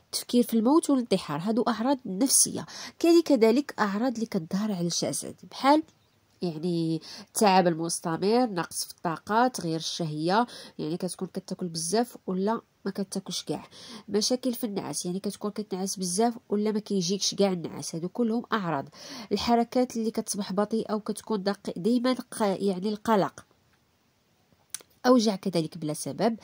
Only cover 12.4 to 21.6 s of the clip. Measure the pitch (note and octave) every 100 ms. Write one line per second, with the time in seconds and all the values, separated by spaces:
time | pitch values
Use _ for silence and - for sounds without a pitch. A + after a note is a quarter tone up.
12.4 | G3+ A#3 - _ G3 G3 G3 G3 - -
13.4 | - D3 - - - A3 - G3+ - B3+
14.4 | C4 A#3 A3 F#3+ C#3 D3+ F3+ F#3 G3+ -
15.4 | G#3 G#3 G#3 F#3 F#3+ G3 F3+ F3+ A#3 A#3
16.4 | - G#3 G#3+ G#3+ - G3 E3+ G3 - E3
17.4 | G3 F3+ C#3+ - D3 E3 F3+ - A#3 A#3
18.4 | - A3 F3 D3 C#3 - - - G#3+ G3+
19.4 | - A#3 A#3 B3+ B3+ A3+ A3 - A3 G3
20.4 | G3 F#3+ G#3 A3+ - G#3 G#3+ G#3 - G#3+
21.4 | G3 G3+